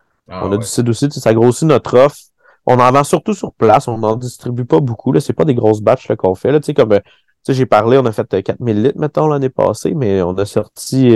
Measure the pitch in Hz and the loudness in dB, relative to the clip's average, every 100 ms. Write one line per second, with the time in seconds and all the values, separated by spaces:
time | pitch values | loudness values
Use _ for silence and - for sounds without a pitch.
0 | _ _ _ 90 90 104 110 - 120 113 | _ _ _ -10 -6 -4 -4 -4 -4 -2
1 | 143 143 113 113 117 117 160 127 - 120 | -4 -2 0 2 2 2 2 0 2 4
2 | 143 - _ _ _ _ - 123 123 135 | 4 0 _ _ _ _ 0 4 4 4
3 | 143 165 - 202 - - 110 117 127 113 | 0 -2 -2 -6 -8 -2 2 2 0 -4
4 | 110 113 123 - 123 120 123 160 135 113 | -4 -4 -8 -12 -10 -8 -2 0 0 -4
5 | 127 135 - - 160 120 110 107 104 127 | -2 -2 -2 -2 -2 0 0 0 0 0
6 | - 110 92 92 - 151 147 143 113 101 | -2 -4 -2 -2 0 -2 0 0 2 2
7 | - _ _ _ - 131 127 107 110 135 | 0 _ _ _ -6 -2 2 2 4 2
8 | 123 107 110 95 98 - 123 104 123 - | 2 -4 -4 -4 -4 -6 -4 0 -2 -2
9 | 151 151 156 143 131 - 95 107 - 165 | -4 -2 -2 -2 -4 -2 -2 -2 -4 -4
10 | 113 98 87 92 101 - - - - 131 | -2 -2 -2 -4 -4 -4 -6 -12 -6 0
11 | 127 | 4